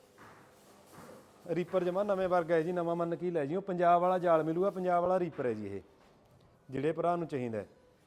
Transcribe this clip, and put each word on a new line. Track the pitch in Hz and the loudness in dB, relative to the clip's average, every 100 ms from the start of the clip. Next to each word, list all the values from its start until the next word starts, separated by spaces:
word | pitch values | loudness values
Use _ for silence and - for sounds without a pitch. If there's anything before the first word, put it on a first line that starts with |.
| - - - - - - - - - - - - - - 175 | -20 -20 -20 -20 -20 -20 -20 -20 -20 -20 -20 -20 -20 -18 -6
ਰੀਪਰ | 165 170 190 | -4 -2 -2
ਜਮਾਂ | 180 180 | 0 -2
ਨਵੇਂ | 208 190 185 | 0 0 2
ਵਰਗਾ | 180 160 | 0 2
ਹੈ | 165 | 0
ਜੀ, | 160 | 0
ਨਵਾਂ | 180 170 170 | -2 -2 -2
ਮੰਨ | 170 165 | -2 -2
ਕੇ | 180 | -2
ਹੀ | |
ਲੈ | 170 | -2
ਜਿਓ। | 139 185 | -2 -4
ਪੰਜਾਬ | 190 175 175 175 | -4 2 4 6
ਵਾਲਾ | 180 185 | 4 2
ਜਾਲ | 175 160 | 4 4
ਮਿਲੂਗਾ, | 156 165 196 | 4 0 0
ਪੰਜਾਬ | 185 180 175 | 0 0 2
ਵਾਲਾ | 180 185 | 2 0
ਰੀਪਰ | 175 143 127 | 0 -2 -2
ਹੈ | |
ਜੀ | 107 98 | -2 -6
ਇਹ, | 98 - _ - - _ - - _ - | -10 -14 _ -20 -20 _ -20 -20 _ -10
ਜਿਹੜੇ | 131 147 | -2 -2
ਭਰਾ | 160 170 175 | 0 0 0
ਨੂੰ | 160 | -2
ਚਾਹੀਦਾ | 139 120 110 | -4 -4 -4
ਹੈ। | 92 - _ _ | -8 -16 _ _